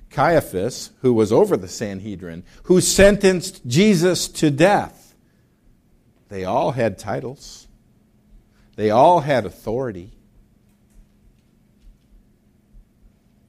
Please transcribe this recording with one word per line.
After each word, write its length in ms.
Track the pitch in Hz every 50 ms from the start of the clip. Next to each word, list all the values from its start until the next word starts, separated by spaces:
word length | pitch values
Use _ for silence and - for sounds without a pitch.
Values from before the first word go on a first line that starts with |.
| - -
Caiaphas, 840 | - 139 131 160 170 147 - - - 90 95 123 - - - - _ _
who 120 | - 127 123
was 200 | 110 110 101 113
over 240 | 147 208 208 165
the 100 | 110 90
Sanhedrin, 760 | 92 - - 120 101 98 95 98 110 101 85 92 85 82 85 - - - - -
who 160 | - 180 180
sentenced 880 | - - - - 190 202 208 202 202 190 185 175 - - - - -
Jesus 640 | 127 123 160 208 214 202 160 170 185 170 - - -
to 200 | - - 165 151
death. 540 | 139 131 165 196 208 160 101 - - - _ _ _ _ _ _ _ _ _ _ _ _ _ _ _ _ _ _ _ _ _ _ _ _ _ -
They 140 | 101 95 92
all 280 | 92 104 135 170 170
had 260 | 127 131 117 110 95
titles. 680 | - - 107 110 143 139 120 139 - - - - - - _ _ _ _ _ _ _ _ _ _ _ _ _ - - _ _ _ _ _ _ _
They 140 | - 104 107
all 320 | 104 120 143 170 180 170
had 240 | 131 151 139 120 107
authority. 680 | 90 85 - - 113 107 127 135 123 98 87 87 101 - _ _ _ _ _ _ _ _ _ _ _ _ _ _ _ _ - - _ _ _ _ _ _ _ _ _ _ _ _ _ _ _ _ - - _ _ _ _ _ _ _ _ _ _ _ _ _ _ _ - - - _ _ _ _ - _ _ _ _ _ _ _